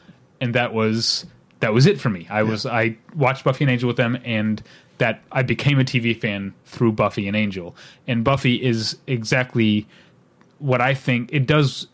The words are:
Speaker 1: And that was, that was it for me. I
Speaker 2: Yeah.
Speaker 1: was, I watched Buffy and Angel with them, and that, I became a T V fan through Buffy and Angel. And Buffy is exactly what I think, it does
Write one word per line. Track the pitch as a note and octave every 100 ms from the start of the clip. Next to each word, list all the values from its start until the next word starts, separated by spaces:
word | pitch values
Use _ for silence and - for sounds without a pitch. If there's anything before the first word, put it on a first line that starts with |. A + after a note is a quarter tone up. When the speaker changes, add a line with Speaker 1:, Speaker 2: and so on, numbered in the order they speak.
| _ - _ -
Speaker 1:
And | B2
that | A#2+ A#2+
was, | A2 A2 A2 A2 - - - _ -
that | A#2
was | A2 D3
it | -
for | B2
me. | F#2 E2
I | G#2
Speaker 2:
Yeah. | A2
Speaker 1:
was, | G#2+ B2
I | A#2 A2+ A2+ _ E3
watched | C3 C3 -
Buffy | C3
and | C#3+
Angel | B2 B2
with | A#2
them, | A#2 B2 A#2+
and | A2+ G#2+ G#2+ - - _ -
that, | A#2+ G#2+ -
I | C3+
became | B2 A#2 C#3+ C#3
a | B2+
T | B2+
V | A#2
fan | A2+ A2+ G2+ G2 - -
through | - A#2
Buffy | G#2+ G#2 - G2
and | G#2+
Angel. | G#2+ F#2+ F2 - - - -
And | A#2
Buffy | A#2 C#3 C3 A#2
is | B2+ A#2 G#2+ - -
exactly | B2+ G#2+ C3+ B2+ A#2+ A2 G#2 G#2 - - _ _ _ _ -
what | C#3+ B2
I | B2
think, | C3+ - B2 A#2+
it | D3 B2
does | D3+ C#3 - -